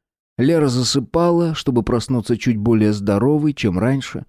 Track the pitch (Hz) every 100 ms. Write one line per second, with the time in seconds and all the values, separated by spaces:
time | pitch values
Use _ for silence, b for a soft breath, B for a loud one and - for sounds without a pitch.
0 | _ _ _ - 135 165 147 123 120 143
1 | 117 165 175 170 170 151 - 120 104 120
2 | - 127 104 117 127 110 110 110 107 104
3 | 101 101 127 151 151 139 110 90 117 135
4 | - -